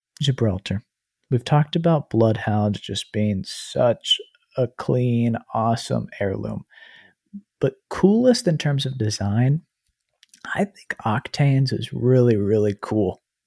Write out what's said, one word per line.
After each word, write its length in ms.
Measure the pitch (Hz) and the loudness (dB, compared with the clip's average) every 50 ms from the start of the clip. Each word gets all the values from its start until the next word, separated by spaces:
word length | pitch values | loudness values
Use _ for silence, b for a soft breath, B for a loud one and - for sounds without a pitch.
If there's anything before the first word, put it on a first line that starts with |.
| _ _ _ - | _ _ _ -4
Gibraltar, 640 | 147 143 131 - 120 110 92 92 - - 95 98 - _ _ _ _ _ _ _ _ - | -2 -2 0 2 0 0 0 -2 -4 -4 -6 -6 -6 _ _ _ _ _ _ _ _ -2
we've 140 | 135 120 - | -2 -2 0
talked 320 | - 156 147 147 - - | 2 2 2 2 0 -2
about 340 | 170 165 170 165 147 - - | -2 2 2 2 2 0 -2
Bloodhound 680 | - 113 113 113 107 107 - - 104 104 104 107 104 - | 0 2 2 2 2 0 -2 -2 0 0 0 0 -2 -4
just 320 | - - 101 101 - - - | -6 -10 -10 -10 -10 -6 -4
being 300 | 107 107 104 104 95 92 | -2 -2 -2 -2 -4 -6
such 720 | - - - - - - 135 127 120 113 - - - - - - _ _ _ _ _ - | -8 -12 -14 -12 -8 -2 0 0 0 0 0 0 0 0 0 -2 _ _ _ _ _ -4
a 120 | - 127 120 | -4 -4 -4
clean, 680 | _ - - - 135 127 123 123 120 117 117 117 113 113 - - - | _ -8 -2 -2 0 0 2 2 2 2 2 0 0 -2 -6 -6 -4
awesome 540 | 113 110 113 117 120 - - 127 120 117 - - - | -2 0 0 0 -2 -2 -4 -4 -4 -4 -6 -6 -4
heirloom. 440 | 101 98 98 107 104 110 110 - - _ B B B B B B B B B B _ _ - 202 - _ _ - | -4 -4 -4 -4 -6 -8 -8 -10 -12 _ B B B B B B B B B B _ _ -20 -20 -20 _ _ -4
But 160 | - 135 - _ _ - | -2 -2 -4 _ _ -14
coolest 580 | - - - 190 208 226 247 254 240 240 - | -6 2 4 4 4 4 4 4 4 2 2
in 120 | 180 160 147 | -2 -2 0
terms 280 | - 151 143 135 139 | -2 -2 -2 -2 -2
of 120 | 135 131 - | -4 -4 -4
design, 640 | 110 107 107 - 101 101 101 113 123 131 143 160 - _ _ _ _ _ _ _ _ _ _ _ _ _ _ - - - - | -4 -4 -2 -2 -2 0 0 2 2 2 2 0 -4 _ _ _ _ _ _ _ _ _ _ _ _ _ _ -18 -12 -8 -4
I 100 | - 196 | -4 -4
think 320 | 202 _ - - - - - - | -4 _ -14 -12 -12 -12 -6 -4
Octane's 680 | 113 107 123 - - - - 147 143 135 135 135 131 - | -4 -4 -4 -6 -6 -2 0 2 2 4 2 2 0 -2
is 200 | - - - - | -4 -6 -8 -6
really, 440 | 120 113 123 127 127 123 120 113 | -2 2 4 4 6 6 6 4
really 400 | 104 101 98 110 107 104 107 101 - | 4 2 2 2 2 2 0 -2 -4
cool. 420 | - - 110 107 104 92 - - _ _ _ _ _ | -6 -4 -2 0 0 -2 -2 -6 _ _ _ _ _